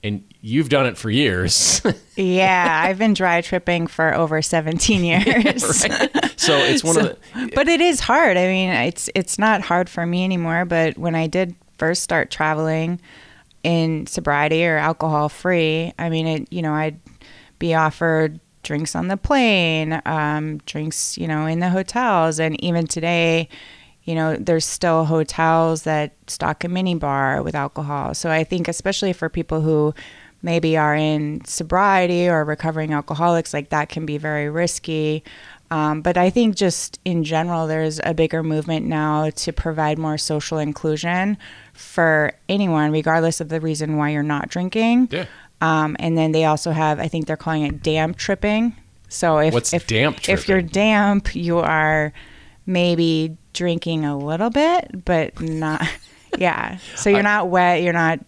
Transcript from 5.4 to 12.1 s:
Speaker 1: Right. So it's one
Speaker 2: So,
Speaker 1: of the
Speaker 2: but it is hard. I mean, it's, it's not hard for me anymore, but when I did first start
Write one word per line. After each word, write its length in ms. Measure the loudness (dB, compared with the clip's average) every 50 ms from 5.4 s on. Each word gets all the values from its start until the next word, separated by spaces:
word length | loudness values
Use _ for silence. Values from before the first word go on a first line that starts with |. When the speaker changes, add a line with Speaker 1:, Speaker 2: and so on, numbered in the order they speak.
| 2 2 0 0 0 0 0 0 0
Speaker 1:
Right. 220 | 0 0 0 -2 0 0 -2 -2 -2 -4 -2
So 180 | 0 2 2
it's 260 | 2 4 2 2 2 2
one 120 | 2 2
Speaker 2:
So, 60 | 2
Speaker 1:
of 60 | 2 0 -2 -8 -18 -12 -8
the 160 | -8 -6 -2 0
Speaker 2:
but 140 | 0 2
it 120 | 4 4 4
is 200 | 4 4 4 2
hard. 380 | 2 2 4 4 6 4 4
I 100 | 4 2
mean, 240 | 2 2 2 0 2
it's, 360 | 0 0 0 0 -2 -4 -10 -4 -2
it's 240 | -4 -2 -2 -2
not 240 | 0 2 2 2 2
hard 260 | 0 0 0 0 0
for 160 | -2 -4 -6 -4
me 200 | -2 0 0 0
anymore, 420 | 0 0 -2 -2 0 0 0 0
but 320 | 0 2 2 2 0 0
when 160 | -2 -4 -2 0
I 140 | 0 -2
did 260 | 0 0 -2 -2 -2 -4 _ _ _ _
first 240 | -2 -2 0 0 -2
start 300 | -2 -2